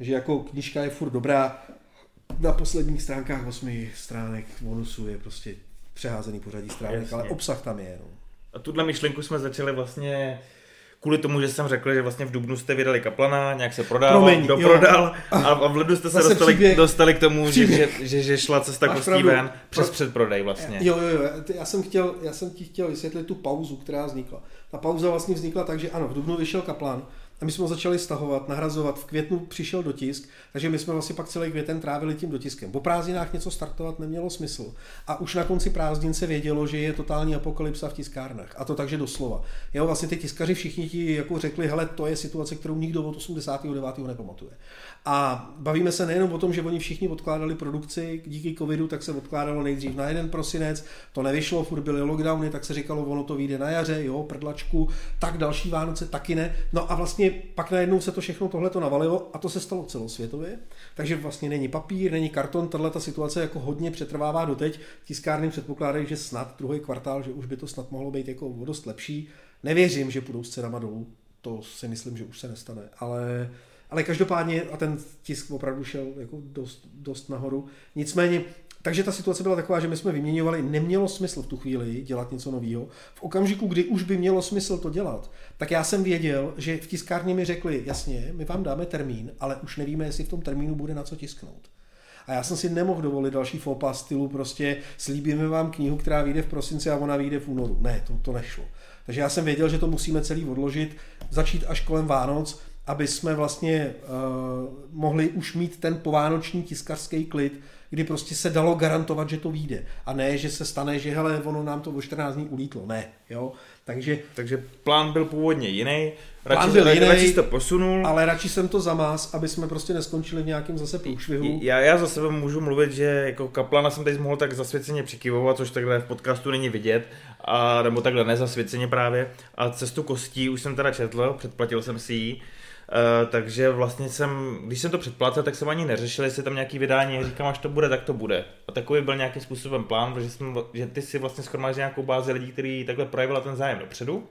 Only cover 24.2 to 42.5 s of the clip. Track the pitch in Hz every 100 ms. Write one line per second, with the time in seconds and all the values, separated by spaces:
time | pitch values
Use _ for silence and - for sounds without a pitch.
24.2 | 123 131 - - - 143 160 165 175 165
25.2 | 170 175 165 - 170 160 170 165 139 139
26.2 | 151 170 160 185 175 151 147 123 143 -
27.2 | - - 156 156 175 165 180 175 175 143
28.2 | 143 135 139 143 160 151 147 139 - 156
29.2 | 151 175 170 - 156 185 160 139 135 139
30.2 | - - - 139 160 156 156 160 - 165
31.2 | 160 170 165 156 151 160 156 143 156 151
32.2 | 175 139 131 - 95 127 135 170 170 180
33.2 | 170 175 196 - 151 - 165 160 156 165
34.2 | 175 170 151 - 113 - - - - 151
35.2 | 170 180 165 180 180 170 156 151 160 156
36.2 | 175 151 151 151 147 151 151 151 147 151
37.2 | 156 151 156 143 151 151 147 - 131 139
38.2 | 131 117 92 - 131 139 139 156 131 -
39.2 | 131 107 - - - 143 160 151 160 165
40.2 | 147 - 165 185 185 170 160 170 165 151
41.2 | 147 165 151 151 160 156 160 - 151 156
42.2 | 160 160 151